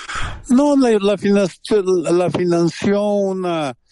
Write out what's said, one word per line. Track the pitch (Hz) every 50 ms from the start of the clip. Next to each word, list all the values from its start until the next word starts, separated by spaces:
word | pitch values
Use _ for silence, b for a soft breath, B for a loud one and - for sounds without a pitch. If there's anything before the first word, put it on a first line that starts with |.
| B B B B B B B B - -
No, | 247 247 294 294 285 277
la, | 262 240 226 208
la | 196 202 208 180
financió, | - 202 202 202 202 170 - - - - 226 208 190
la | 185 185 180 151 151 170 175 180 170
financió | 151 - 180 175 170 170 170 165 - - - 202 202 202 208 208 202
una, | 202 196 196 190 190 185 175 170 165 151 135 120 - b b